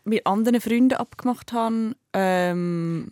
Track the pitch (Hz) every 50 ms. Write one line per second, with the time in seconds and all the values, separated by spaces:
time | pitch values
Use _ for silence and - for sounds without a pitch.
0 | _ 214 220 208 - - 196 214 226 240 240 233 - 220 233 240 254 262 254 -
1 | 240 - - - - 247 240 - - - 240 233 226 226 226 226 226 220 247 -
2 | _ _ - 196 190 185 185 180 180 180 175 175 175 175 175 170 165 165 165 160
3 | - -